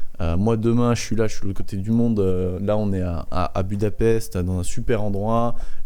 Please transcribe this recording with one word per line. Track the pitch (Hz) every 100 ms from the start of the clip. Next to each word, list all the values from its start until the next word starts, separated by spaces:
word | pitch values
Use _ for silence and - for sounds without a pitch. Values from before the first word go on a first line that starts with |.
| - -
Euh, | 85 85
moi, | 107 113
demain, | 113 120 120 117
je |
suis | - 107
là, | 110
je | -
suis |
de | 101
l'autre | 95
côté | - 98
du | 101
monde. | 117 117 107
Euh, | 95 92 90 92
là, | 98 107
on | 104
est | 95
à, | 90 85 -
à, | 92 87 -
à |
Budapest, | 95 101 104 - 113 113 - 92
dans | 90 92
un |
super | 87 - 117 110
endroit. | 104 98 104 117 120 - - -